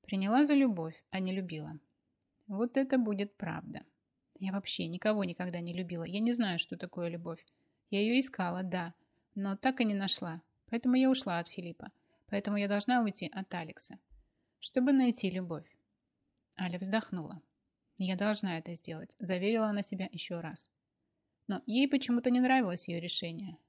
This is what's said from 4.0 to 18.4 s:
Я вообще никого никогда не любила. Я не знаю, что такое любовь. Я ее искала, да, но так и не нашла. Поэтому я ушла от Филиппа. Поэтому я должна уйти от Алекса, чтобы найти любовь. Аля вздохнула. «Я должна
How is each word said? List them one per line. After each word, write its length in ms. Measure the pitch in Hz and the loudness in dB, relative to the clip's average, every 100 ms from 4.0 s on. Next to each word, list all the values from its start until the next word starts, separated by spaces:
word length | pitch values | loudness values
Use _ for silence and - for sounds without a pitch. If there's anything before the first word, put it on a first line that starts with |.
| _ _ _ - | _ _ _ -8
Я 100 | 190 | -4
вообще 380 | 196 196 - 170 | -4 -4 -4 -4
никого 360 | 180 214 214 | -2 0 0
никогда 360 | 185 170 180 175 | -2 -4 -6 -6
не 120 | 170 | -6
любила. 300 | 175 175 170 | -6 -6 -6
Я 140 | 165 196 | -4 0
не 140 | 226 | 0
знаю, 260 | 240 208 170 | 2 0 0
что 180 | - 180 | -4 -8
такое 320 | 180 180 170 | -8 -6 -6
любовь. 360 | 170 170 165 - _ _ _ _ | -6 -8 -10 -14 _ _ _ _
Я 100 | 202 | 0
ее 180 | 214 247 | 4 4
искала, 460 | 262 - 180 175 | 2 -2 -2 -2
да, 300 | 185 180 170 - _ _ _ 202 | -2 -4 -4 -10 _ _ _ -4
но 200 | 196 196 | -4 0
так 240 | 262 262 | 0 2
и 40 | |
не 100 | 220 | 0
нашла. 480 | 202 196 - 180 160 _ _ _ | 2 0 -2 -4 -8 _ _ _
Поэтому 260 | 233 247 254 | -2 4 6
я 140 | 262 | 6
ушла 280 | 262 - 170 | 4 2 -2
от 100 | 170 | -2
Филиппа. 440 | - 175 - - _ _ _ _ | -8 -10 -12 -18 _ _ _ _
Поэтому 300 | 202 202 208 | -4 0 0
я 100 | 202 | 2
должна 360 | 202 220 247 | 0 4 4
уйти 280 | 214 - 165 | 4 -2 -8
от 220 | 190 190 | -8 -6
Алекса, 440 | 175 160 - - 190 _ - _ _ _ _ | -8 -8 -12 -16 -18 _ -20 _ _ _ _
чтобы 340 | - 262 254 | -2 2 6
найти 380 | 269 254 233 190 | 6 6 4 0
любовь. 360 | 185 175 160 - _ _ _ _ _ _ _ _ - | -2 -4 -8 -8 _ _ _ _ _ _ _ _ -6
Аля 180 | 180 175 | -4 -4
вздохнула. 600 | 190 220 - 180 151 160 _ _ _ _ _ - | 0 0 0 -8 -8 -12 _ _ _ _ _ -4
«Я 200 | 185 185 | -2 0
должна 420 | 208 208 | 0 0